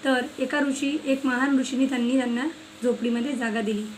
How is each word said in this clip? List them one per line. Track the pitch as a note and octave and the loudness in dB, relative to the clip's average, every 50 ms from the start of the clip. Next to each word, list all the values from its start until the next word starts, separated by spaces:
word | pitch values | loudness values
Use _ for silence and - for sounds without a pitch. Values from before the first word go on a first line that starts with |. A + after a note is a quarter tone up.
| - | 2
तर | C4+ C4 B3 A#3+ - - - | 2 2 2 0 -4 -4 -4
एका | C4 C4 D4+ D4 | -4 -2 0 0
ऋषी, | C4+ C#4+ C4+ - D4 C#4 C#4+ D4+ - | 0 0 0 0 0 -2 -2 -2 0
एक | C#4 C4+ C4+ - | 0 0 2 2
महान | C4 B3 A#3+ C4 C#4+ C#4 C4 | 0 2 2 2 4 4 2
ऋषींनी | B3+ - C4+ B3 C4+ | 2 2 2 2 2
त्यांनी, | C4+ C4+ B3 A#3+ A#3+ C4 | 2 2 0 2 2 2
त्यांना | C4+ B3 A#3+ A#3 A#3+ C4+ D#4+ - - - - - - A3+ | 2 2 2 0 0 -2 -4 -4 -8 -18 -20 -10 -2 0
झोपडीमध्ये | B3 A3+ - A#3 A#3+ A#3 A#3 A#3 C#4+ C#4 | 0 0 2 0 0 0 0 0 -2 -2
जागा | A3+ A#3+ A3+ G#3+ A#3 | -2 -2 -2 0 0
दिली. | A3 G3+ G#3+ G#3 G#3+ G#3+ G#3+ | 0 0 0 -2 -4 -6 -12